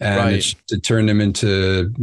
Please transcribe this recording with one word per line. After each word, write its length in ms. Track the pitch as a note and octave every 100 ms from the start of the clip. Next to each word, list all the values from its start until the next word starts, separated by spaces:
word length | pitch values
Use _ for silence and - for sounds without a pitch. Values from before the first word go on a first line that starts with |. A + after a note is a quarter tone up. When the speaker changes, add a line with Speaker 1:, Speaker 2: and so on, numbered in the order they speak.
Speaker 1:
And 160 | G#2 G2+
Speaker 2:
Right. 160 | G#2+
Speaker 1:
it's 200 | G2 - - -
to 120 | G2+
turn 260 | - A2+ G#2+
them 160 | G#2
into, 720 | G#2 F#2+ G#2+ F#2+ F#2+ F#2+ F#2 A#2+